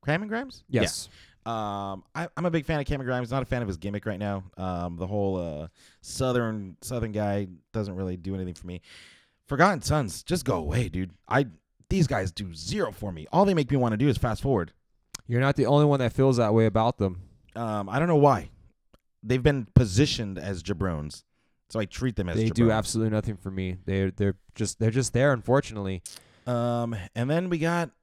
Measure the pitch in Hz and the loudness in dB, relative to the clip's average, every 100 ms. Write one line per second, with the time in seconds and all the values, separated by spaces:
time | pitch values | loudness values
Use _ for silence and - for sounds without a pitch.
0 | - 160 214 226 269 - _ 127 87 - | -2 -2 -2 -8 -8 -16 _ 0 0 -2
1 | - - - _ 113 113 104 101 98 95 | -12 -18 -20 _ -8 -6 -4 -4 -6 -10
2 | _ - 170 - 175 165 143 156 139 143 | _ -10 -8 -4 -2 -2 -2 -4 -2 -4
3 | 127 123 120 135 127 127 110 85 101 101 | -2 -4 -2 -4 -2 -4 -4 -4 -6 -6
4 | 110 95 104 98 92 - 92 87 87 85 | -6 -4 -4 -4 -8 -8 -6 -4 -6 -6
5 | 92 104 98 92 85 76 80 _ - _ | -4 -2 -2 -2 -4 -8 -10 _ -20 _
6 | - - 131 123 113 107 95 82 - 123 | -16 -4 0 2 0 -4 -10 -14 -8 -4
7 | 113 107 104 101 98 87 _ 113 101 92 | -2 -2 0 0 -4 -10 _ -6 -4 -4
8 | 95 90 85 95 92 82 90 87 _ - | -4 -4 -6 -6 -6 -8 -12 -14 _ -20
9 | - - _ _ _ 135 185 175 - 151 | -20 -20 _ _ _ 4 4 4 0 -2
10 | 113 - - - - 92 76 110 120 85 | -2 -6 -4 -4 0 -2 0 -2 -2 -4
11 | 92 - - 120 131 82 _ _ _ 190 | -6 -10 0 0 0 -6 _ _ _ 2
12 | 151 123 95 - 98 80 82 208 143 98 | 2 2 -2 -6 -10 -10 -6 -2 -2 -4
13 | 104 82 78 165 196 175 127 139 120 107 | -8 -8 0 4 4 4 2 2 2 2
14 | 143 123 127 107 135 120 82 _ _ _ | 2 2 0 -2 0 0 -2 _ _ _
15 | _ - - 120 135 143 120 143 147 139 | _ -18 -2 0 2 2 4 6 6 4
16 | 120 - 135 123 110 113 110 104 113 - | 0 4 4 6 4 6 4 4 0 0
17 | 98 90 - _ _ 110 117 107 98 117 | -2 -2 -16 _ _ -8 -4 -4 -4 -2
18 | 170 156 143 113 80 - - _ _ _ | 4 6 6 6 -2 -18 -20 _ _ _
19 | _ _ 110 127 131 143 113 - 117 92 | _ _ -2 2 4 2 4 6 6 4
20 | 147 - 104 92 92 92 80 90 95 80 | 2 2 -6 -6 -8 -8 -6 -4 -2 -4
21 | 76 - _ _ _ _ _ 113 104 - | -6 -12 _ _ _ _ _ -6 -6 -4
22 | 131 110 90 85 113 - 117 110 110 110 | -4 -2 -2 0 0 4 4 4 -2 -2
23 | 110 107 110 98 95 95 92 92 - 98 | 0 0 -2 -6 -8 -6 -6 -6 -4 0
24 | 95 - 101 95 _ - 107 - 113 117 | 0 2 0 0 _ -6 -6 0 0 2
25 | 120 117 139 127 107 135 - 110 98 92 | 0 2 4 2 2 2 2 -6 -4 -6
26 | - - _ _ - 120 120 120 117 110 | -8 -20 _ _ -4 -2 0 -2 -4 -6
27 | 90 110 123 160 185 170 165 170 160 _ | -8 -4 0 0 0 -2 0 -2 -4 _